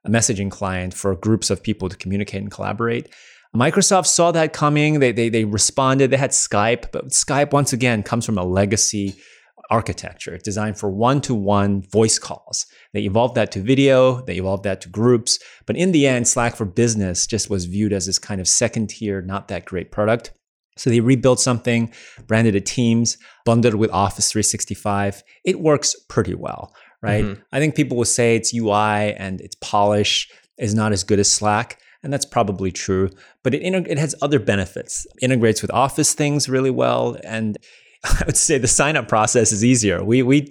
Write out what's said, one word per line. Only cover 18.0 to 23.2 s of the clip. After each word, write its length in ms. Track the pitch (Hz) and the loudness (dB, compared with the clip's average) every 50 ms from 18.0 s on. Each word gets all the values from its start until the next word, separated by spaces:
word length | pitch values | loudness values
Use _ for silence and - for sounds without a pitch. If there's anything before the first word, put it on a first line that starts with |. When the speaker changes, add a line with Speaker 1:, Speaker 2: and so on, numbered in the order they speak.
| 85 | -2
Speaker 1:
this 120 | 95 92 - | -4 -4 -6
kind 220 | - - 104 98 | -6 -6 -8 -4
of 80 | 92 - | -2 -2
second 400 | - - - 110 - 117 110 98 | 0 0 0 0 -2 -4 -4 -6
tier, 340 | - - 113 104 98 196 87 | -6 -8 -6 -4 -4 -4 -4
not 240 | 92 95 98 - | -6 -8 -8 -6
that 200 | - 101 85 - | -8 -8 -10 -8
great 260 | - - 90 85 - - | -6 -8 -8 -8 -6 -4
product. 400 | - 104 - 165 - - - - - _ _ _ _ _ _ _ | -2 0 0 0 0 -2 -8 -20 -20 _ _ _ _ _ _ _
So 140 | - - 131 | -4 -2 2
they 80 | 117 120 | 2 4
rebuilt 400 | 110 120 135 120 110 131 123 120 | 4 4 2 4 4 2 2 4
something, 540 | - 135 123 113 - 123 117 117 117 110 - - - - - - - | 2 0 0 0 0 0 0 0 0 -2 -6 -12 -20 -20 -20 -20 -6
branded 300 | - 110 110 117 113 98 | -2 0 2 4 4 2
it 100 | 101 95 | 2 0
Teams, 520 | - - - 120 117 113 117 117 113 - - | -2 -2 0 2 2 2 2 2 0 -4 -6